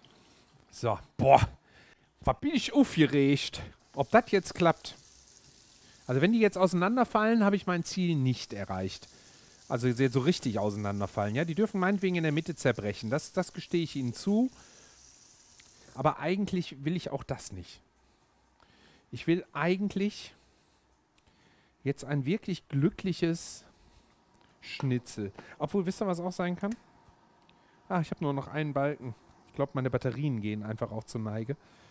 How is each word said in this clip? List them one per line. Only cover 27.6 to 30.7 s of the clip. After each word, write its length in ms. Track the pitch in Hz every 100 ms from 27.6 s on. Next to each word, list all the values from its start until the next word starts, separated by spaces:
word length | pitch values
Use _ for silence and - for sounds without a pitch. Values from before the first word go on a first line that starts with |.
| _ _ -
Ah, 120 | 185
ich 100 | 156
habe 140 | -
nur 80 | 151
noch 160 | 139 -
einen 240 | 151 151
Balken. 420 | 139 143 147 123 - _ - -
Ich 60 |
glaub, 200 | - 139
meine 160 | 135 127
Batterien 500 | 123 131 123 147 117
gehen 220 | 104 107
einfach 280 | 107